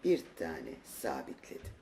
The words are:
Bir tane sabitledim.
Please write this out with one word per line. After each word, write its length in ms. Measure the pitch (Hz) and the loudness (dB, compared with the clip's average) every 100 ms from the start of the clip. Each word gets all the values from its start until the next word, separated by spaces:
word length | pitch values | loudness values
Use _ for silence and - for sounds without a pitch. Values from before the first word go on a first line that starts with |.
Bir 200 | 180 160 123 - | 8 6 4 -4
tane 360 | 82 78 - - - | -2 -2 -6 -10 -10
sabitledim. 840 | - 110 69 - - - - - - | -4 -2 0 -4 -10 -10 -10 -10 -12